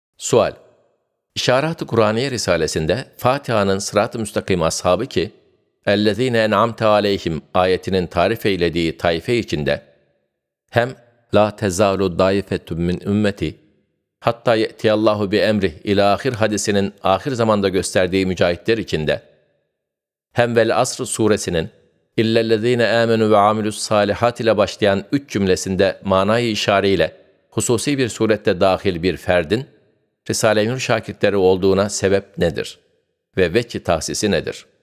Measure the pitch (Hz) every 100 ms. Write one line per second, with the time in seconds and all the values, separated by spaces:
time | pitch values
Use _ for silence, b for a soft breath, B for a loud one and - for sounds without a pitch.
0 | _ - - 117 80 - - _ _ _
1 | _ _ _ - - 127 160 165 - 113
2 | 107 113 139 120 - 85 78 85 80 110
3 | 156 - 123 143 135 110 98 98 - 104
4 | 117 117 107 104 - 90 80 - 90 90
5 | 127 90 - - _ _ _ _ - 104
6 | 107 101 127 117 107 104 117 110 110 104
7 | 101 98 87 76 - 92 92 92 - 92
8 | 87 87 95 113 107 92 85 82 80 -
9 | 87 82 - 120 98 76 69 76 - _
10 | _ _ _ _ _ _ _ 120 123 127
11 | _ _ _ 101 104 101 101 87 101 95
12 | 95 85 95 101 - 92 - 82 85 87
13 | 98 104 104 101 123 - _ _ _ _
14 | _ _ 123 - 123 113 - - 113 107
15 | 107 104 101 101 98 107 92 80 104 101
16 | 101 95 135 113 110 104 - 101 98 -
17 | 92 95 147 120 110 104 98 92 - 101
18 | 92 95 92 87 87 87 - 113 92 78
19 | 73 69 - _ _ _ _ _ _ _
20 | _ _ _ - 120 117 113 92 135 -
21 | 120 - 107 104 - 85 - _ _ _
22 | _ - 113 113 113 113 120 120 107 117
23 | 117 113 107 104 104 110 104 104 - 107
24 | 101 98 120 - 113 104 98 - 101 98
25 | - 143 - 104 98 90 95 92 95 -
26 | 98 95 98 117 120 104 - 98 98 90
27 | 80 - _ _ _ - - 113 147 135
28 | 117 - 110 107 - 92 95 92 98 85
29 | 90 78 - 90 80 113 - _ _ _
30 | _ _ - - 110 107 107 127 - 113
31 | 107 - 101 101 92 92 95 95 101 -
32 | 98 98 - 85 85 - - - _ _
33 | _ _ _ 98 87 107 123 101 - 80
34 | - 71 107 95 - - - _